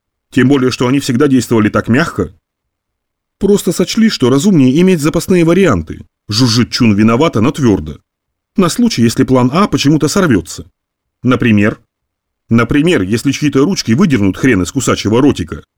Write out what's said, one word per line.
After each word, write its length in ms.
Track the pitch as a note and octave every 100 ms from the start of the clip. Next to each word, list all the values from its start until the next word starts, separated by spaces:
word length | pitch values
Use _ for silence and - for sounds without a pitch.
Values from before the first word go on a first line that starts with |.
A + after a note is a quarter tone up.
| _ _ _
"Тем 200 | - C3
более, 220 | C#3+ B2+
что 160 | - B2
они 120 | C#3
всегда 280 | C#3 A#2+ D3
действовали 420 | C3 - A2+ G#2+
так 180 | A2 -
мягко". 460 | B2 E3 - - - _ _ _ _ _ _ _ _ _ -
"Просто 320 | G3 G3+ -
сочли, 380 | E3+ F3+ - A3
что 200 | - B2
разумнее 500 | C3+ F#3+ E3+ B2+ C#3+
иметь 200 | F#3 F3+
запасные 440 | D3 E3+ - F#3 E3
варианты", 600 | F3+ F#3 F#2 D#2+ - - _ -
жужжит 440 | G#2+ B2+ A2+ A#2
Чун 240 | - A#2 G2+
виновато, 460 | A2 A#2+ D#3 A#2
но 100 | A#2+
твердо. 480 | D#3 B2+ F#2 D2+ C#2+ _ _ _ _ _ -
"На 120 | F3
случай, 340 | - A#3 -
если 200 | A#2 B2
план 280 | C3 C3 B2
А 140 | D3+ G#3
почему-то 400 | C#3+ C#3 D#3 D3+
сорвется. 580 | G3+ F3+ G2 - - - _ _ _ _ _
Например?" 580 | B2 B2 B2 G#2 G#2 - _ _ _ _ _ _ -
"Например, 540 | A#2 A2+ D3 E3 D3+
если 280 | F#2 A#2 C#3
чьи-то 320 | - D3 C3+
ручки 280 | D#3+ F#3+ -
выдернут 440 | A#2+ G3 B2+ G2+ -
хрен 280 | C3+ G2
из 80 | F2
кусачего 500 | C3+ B2 G2+ G2+ A#2
ротика", 420 | C#3 - E2 D2+ -